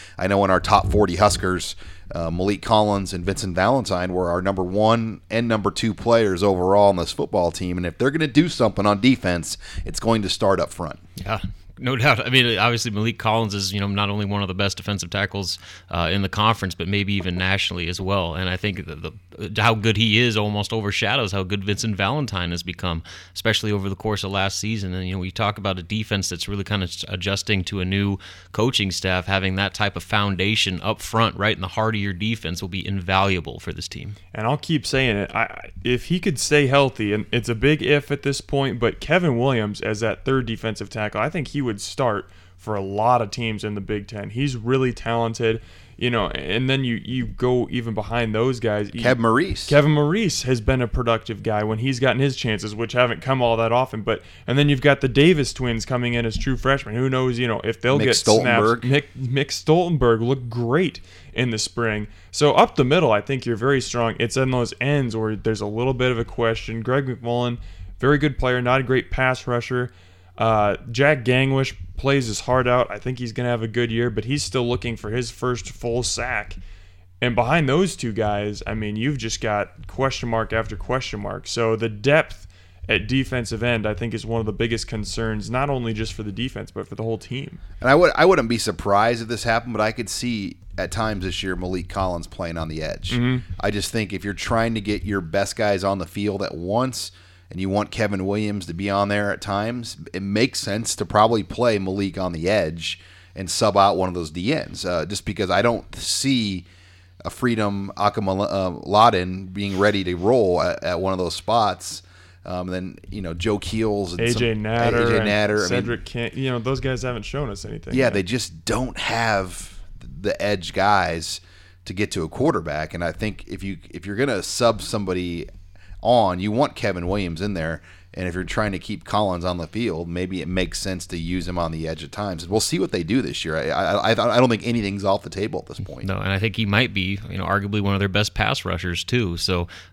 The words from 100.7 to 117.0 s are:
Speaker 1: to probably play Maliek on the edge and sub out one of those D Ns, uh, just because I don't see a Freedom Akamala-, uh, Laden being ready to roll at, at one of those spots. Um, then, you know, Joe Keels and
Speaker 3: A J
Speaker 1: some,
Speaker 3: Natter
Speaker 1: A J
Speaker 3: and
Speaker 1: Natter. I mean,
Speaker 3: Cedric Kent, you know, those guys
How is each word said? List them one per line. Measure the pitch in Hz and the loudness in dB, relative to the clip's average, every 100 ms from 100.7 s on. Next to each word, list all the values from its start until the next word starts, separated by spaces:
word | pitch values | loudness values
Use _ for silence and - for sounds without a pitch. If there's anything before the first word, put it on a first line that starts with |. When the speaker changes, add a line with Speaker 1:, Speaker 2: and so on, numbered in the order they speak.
| 104 113 | -4 -4
Speaker 1:
to | - | -4
probably | 92 107 113 113 | 0 4 6 4
play | 87 - 120 107 | -2 0 2 2
Maliek | 95 98 98 87 | 0 -2 -2 -2
on | 90 | -4
the | 82 85 | -2 0
edge | 104 80 82 - - - - - | 2 0 -2 -8 -10 -14 -20 -18
and | - 92 | -10 -6
sub | - 107 98 | 0 2 6
out | 98 90 | 6 4
one | 92 | 0
of | |
those | 87 80 | -2 -6
D | 82 101 | -4 -2
Ns, | 156 - - | -2 -4 -8
uh, | 92 87 | -4 -2
just | 80 101 | -2 -4
because | - 101 92 | -6 -4 0
I | 95 | 4
don't | 117 113 - - | 4 2 -4 -8
see | - - 135 127 107 92 87 - - - - - | -4 0 2 2 2 -2 -8 -20 -20 -20 -20 -12
a | 87 | -12
Freedom | - 127 110 107 101 98 - | -2 0 2 0 -2 -6 0
Akamala-, | 104 - 95 95 101 | 0 0 0 0 0
uh, | 98 92 85 - | 0 -2 -4 2
Laden | 104 117 98 90 92 95 | 6 6 6 0 -6 -8
being | 92 101 95 | -6 -2 2
ready | 101 101 | 4 4
to | 90 | 0
roll | 87 95 127 98 87 | 0 4 4 4 4
at, | 90 - | 2 0
at | 85 87 | -2 -2
one | 95 | 0
of | 92 | 0
those | 87 | -2
spots. | - - 117 104 90 - - - - - - 90 | -4 0 2 2 0 -8 -12 -16 -20 -20 -18 -10
Um, | 90 90 | -6 -4
then, | 92 92 - - | -6 -6 -12 -12
you | 107 | -8
know, | 87 | -8
Joe | 85 110 104 | -4 0 0
Keels | - 110 110 104 92 | -2 -2 0 0 -2
and | 87 | 0
Speaker 3:
A | 117 | 0
J | 120 120 | 2 0
Speaker 1:
some, | 110 | 0
Speaker 3:
Natter | 107 117 117 117 | 0 0 2 4
Speaker 1:
A | 120 | 4
J | 113 | 4
Speaker 3:
and | 104 | 4
Speaker 1:
Natter. | 104 104 107 | 4 4 2
I | |
mean, | 92 | 2
Speaker 3:
Cedric | 120 113 113 | 0 0 -4
Kent, | - 120 117 | -6 -6 -4
you | - 131 | -2 -2
know, | 123 | -2
those | 117 135 | -2 -2
guys | 131 127 | -2 -2